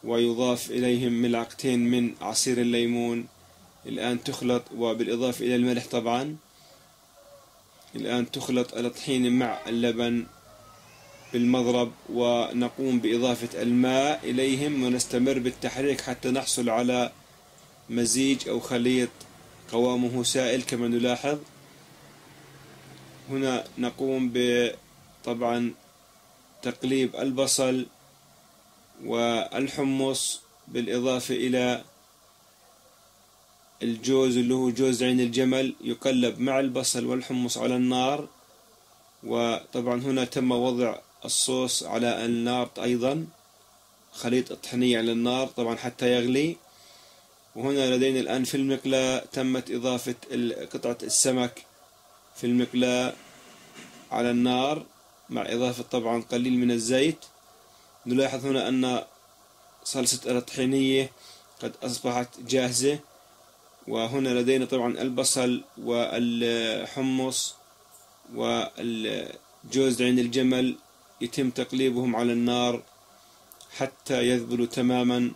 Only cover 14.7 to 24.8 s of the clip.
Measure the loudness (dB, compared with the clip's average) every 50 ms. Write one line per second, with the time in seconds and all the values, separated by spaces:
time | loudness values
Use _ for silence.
14.7 | 0 0 0 0 0 0 -2 -2 0 2 2 2 2 0 0 -2 -4 -2 -6 -6
15.7 | -4 -2 0 0 0 -2 -4 -6 -8 -4 -2 -2 -2 -2 -2 -2 -2 -2 0 0
16.7 | 2 2 2 2 2 2 0 -2 -4 -14 -20 -20 -20 -20 -20 -20 -20 -20 -20 -20
17.7 | -20 -20 -14 -6 -2 0 0 2 2 2 2 2 2 0 0 -4 -4 -4 -2 -2
18.7 | -2 0 2 2 2 2 0 -2 -4 -12 -20 -20 -20 -20 -20 -20 -20 -20 -16 -4
19.7 | 0 2 2 2 2 2 0 0 0 0 0 0 0 0 2 2 0 0 0 -2
20.7 | -4 -2 -2 0 0 2 2 0 0 0 0 -2 -2 -2 -6 -14 -20 -20 -20 -20
21.7 | -20 -20 -20 -20 -20 -20 -20 -20 -20 -20 -20 -20 -20 -20 -20 -20 -20 -20 -20 -20
22.7 | -20 -20 -20 -20 -20 -20 -20 -20 -20 -20 -12 -6 -4 -2 0 0 0 -2 -4 -6
23.7 | -6 -4 -4 -4 -2 -2 -2 -2 0 0 0 0 0 2 2 4 4 4 2 0
24.7 | -2 -6